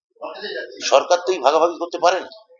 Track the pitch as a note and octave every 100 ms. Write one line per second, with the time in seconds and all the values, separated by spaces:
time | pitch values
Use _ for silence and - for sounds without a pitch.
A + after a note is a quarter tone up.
0 | _ _ A#4+ - - - - - - C3+
1 | C3+ F3 - F#3 B2+ D#3 E3+ D#3+ E3+ F3
2 | E3+ F#3 D3 - _ _